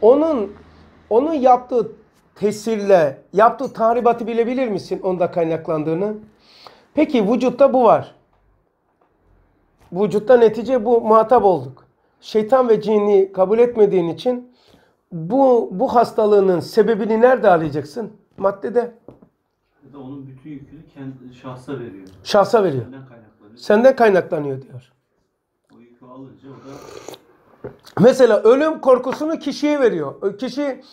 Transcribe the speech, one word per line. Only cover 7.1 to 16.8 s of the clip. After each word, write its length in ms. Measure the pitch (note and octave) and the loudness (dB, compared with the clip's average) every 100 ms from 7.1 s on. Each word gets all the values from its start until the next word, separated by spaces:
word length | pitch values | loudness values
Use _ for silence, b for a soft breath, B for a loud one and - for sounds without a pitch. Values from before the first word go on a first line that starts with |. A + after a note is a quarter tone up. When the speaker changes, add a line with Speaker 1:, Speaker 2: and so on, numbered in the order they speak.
| B3+ G3 | 0 0
Speaker 1:
vücutta 420 | A#3+ B3 B3 C#4 | 0 -2 2 2
bu 100 | B3 | 4
var. 320 | A#3 D#3 C3 _ _ _ _ _ _ _ _ _ _ _ _ _ _ _ _ _ _ | 4 2 0 _ _ _ _ _ _ _ _ _ _ _ _ _ _ _ _ _ _
Vücutta 460 | F3 G#3 G3 G#3+ B3 | -4 -2 -2 2 4
netice 480 | A3+ A3 A3 C4 G#3+ | 4 2 -4 -2 0
bu, 160 | A#3 | 0
muhatap 420 | A#3 A3 A3 B3+ | 2 2 4 4
olduk. 420 | G3+ E3 A#2+ - _ _ _ _ | 4 0 -4 -18 _ _ _ _
Şeytan 480 | - A3 G#3+ C4 B3 | -6 -4 0 0 2
ve 120 | G#3+ | 0
cini 500 | F#3+ G#3+ G#3 G3+ F#3+ | 2 0 2 2 0
kabul 280 | - F#3+ A3 | -2 -2 2
etmediğin 480 | A#3+ A#3 G3+ F#3+ E3+ | 0 2 2 2 -4
için 440 | D#3+ B3 B3 B3 b b b b b _ | -4 -4 -6 -8 b b b b b _
bu, 580 | E3+ D#3+ B3+ C4+ A#3+ G3+ | -14 -4 2 4 2 0
bu 240 | F#3 B3 A3+ | -4 0 0
hastalığının 640 | A3+ - G#3+ G#3 G3 F3 | 0 0 2 2 2 -2
sebebini 640 | - - | -2 0